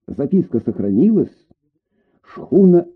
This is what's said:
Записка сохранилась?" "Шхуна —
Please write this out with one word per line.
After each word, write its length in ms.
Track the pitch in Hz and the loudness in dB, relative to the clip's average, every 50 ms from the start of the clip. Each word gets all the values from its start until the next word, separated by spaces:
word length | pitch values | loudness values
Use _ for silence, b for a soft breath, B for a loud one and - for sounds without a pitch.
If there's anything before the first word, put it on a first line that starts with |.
| _ | _
Записка 540 | - - - 139 - - 190 - - - 113 | -14 -10 -8 -6 -2 -2 -2 -2 -2 -4 -6
сохранилась?" 720 | - 120 107 - 98 101 98 110 175 220 220 180 120 - _ _ _ _ _ _ _ _ _ _ _ _ _ _ _ _ _ _ | -6 -6 -8 -6 -4 -4 0 0 0 2 0 0 -2 -4 _ _ _ _ _ _ _ _ _ _ _ _ _ _ _ _ _ _
"Шхуна — 640 | _ _ - - - - - 190 196 185 175 170 170 - - | _ _ -20 -16 -6 -2 2 4 4 4 4 2 0 -2 -6